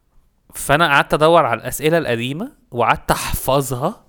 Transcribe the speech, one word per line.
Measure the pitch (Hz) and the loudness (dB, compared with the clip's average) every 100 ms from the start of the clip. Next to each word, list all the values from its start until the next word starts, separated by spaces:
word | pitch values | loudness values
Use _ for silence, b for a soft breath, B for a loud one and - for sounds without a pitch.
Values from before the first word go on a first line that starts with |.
| _ _ _ _ _ | _ _ _ _ _
فأنا | - - 147 165 | -8 0 2 4
قعدت | 143 160 | 2 2
أدور | 160 156 170 131 | 2 4 4 2
على | 117 | -2
الأسئلة | 127 - 151 165 | -6 -4 0 0
القديمة | 139 117 123 156 262 - _ | 0 -4 -4 -6 -10 -14 _
وقعدت | 120 113 156 - | -2 0 0 -2
أحفظها. | - - - - 139 131 127 160 226 | -4 -4 -4 0 0 0 -4 -6 -8